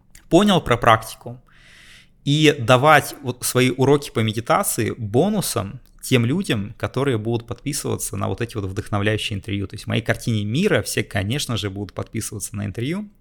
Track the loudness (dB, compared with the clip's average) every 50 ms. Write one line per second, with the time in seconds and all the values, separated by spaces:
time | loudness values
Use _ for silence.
0 | _ _ -20 -20 -2 2 4 6 6 6 4 2 2 2 0 2 4 4 4 4
1 | 2 -2 -16 -16 -16 -16 -16 -16 -20 _ _ -20 _ -20 -20 -20 -20 -20 -20 -20
2 | -20 _ _ _ _ 0 4 6 6 6 4 4 4 4 4 6 8 8 8 8
3 | 6 2 -4 -10 -8 -8 -8 -6 -6 -2 2 4 4 4 4 2 4 4 4 2
4 | 2 -2 -2 -2 -2 0 -2 -4 0 2 2 2 2 0 -2 -2 -2 -2 -2 -4
5 | -6 0 2 2 2 2 2 0 -2 -2 -4 -4 -4 -6 -8 -14 -18 -20 _ -16
6 | -2 0 2 2 2 2 0 -2 -2 -2 -2 -2 -4 -6 -8 -8 -8 -6 -4 -2
7 | -2 -2 -2 -2 -2 -4 -4 -4 -6 -8 -12 -10 -8 -8 -8 -6 -4 -4 -4 -4
8 | -6 -8 -6 -6 -4 -4 -4 -4 -6 -6 -6 -6 -6 -6 -6 -8 -6 -4 -4 -2
9 | -2 -2 -2 -4 -4 -6 -8 -8 -8 -6 -6 -6 -6 -8 -10 -12 -8 -4 -4 -2
10 | -2 -2 -4 -4 -2 -2 -2 -2 -2 -2 -2 0 0 2 0 0 0 -2 -4 -4
11 | -4 -4 -4 -4 -4 -2 -4 -4 -4 -4 -4 -4 -4 -6 -6 -8 -10 -10 -8 -10
12 | -10 -8 -8 -8 -8 -8 -8 -10 -12 -10 -8 -8 -8 -6 -6 -6 -6 -6 -6 -6
13 | -8 -10 -16 _